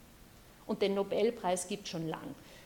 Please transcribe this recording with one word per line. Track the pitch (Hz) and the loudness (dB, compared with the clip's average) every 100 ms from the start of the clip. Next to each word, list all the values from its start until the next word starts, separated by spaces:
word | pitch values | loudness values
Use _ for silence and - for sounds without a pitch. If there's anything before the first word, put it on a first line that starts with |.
| - - - - - - - | -20 -20 -20 -20 -20 -14 -6
Und | 220 | 2
den | 196 196 | 2 4
Nobelpreis | 196 - 214 233 180 185 - | 2 4 2 2 0 0 0
gibt's | 202 - | -6 -4
schon | 170 160 | -4 -2
lang. | 165 - - - - | -4 -6 -12 -16 -20